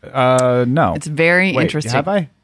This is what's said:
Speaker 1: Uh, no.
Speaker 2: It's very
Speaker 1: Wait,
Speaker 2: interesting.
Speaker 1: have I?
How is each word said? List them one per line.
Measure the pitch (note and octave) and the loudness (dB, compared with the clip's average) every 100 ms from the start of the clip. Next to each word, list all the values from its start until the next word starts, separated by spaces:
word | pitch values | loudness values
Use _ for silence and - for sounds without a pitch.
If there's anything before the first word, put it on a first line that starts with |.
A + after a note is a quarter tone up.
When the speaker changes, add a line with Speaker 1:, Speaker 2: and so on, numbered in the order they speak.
Speaker 1:
Uh, | - C3 B2+ B2+ B2+ B2 B2 | -8 0 2 2 2 0 0
no. | C#3+ B2+ C#3+ | 0 0 -2
Speaker 2:
It's | D3+ | -6
very | D3+ E3 F3 F#3+ | 0 2 4 2
Speaker 1:
Wait, | E3+ | 0
Speaker 2:
interesting. | - D3+ A#2 | -2 -2 -2
Speaker 1:
have | B2+ D3 | -2 -2
I? | G3+ D#3 _ | -2 -4 _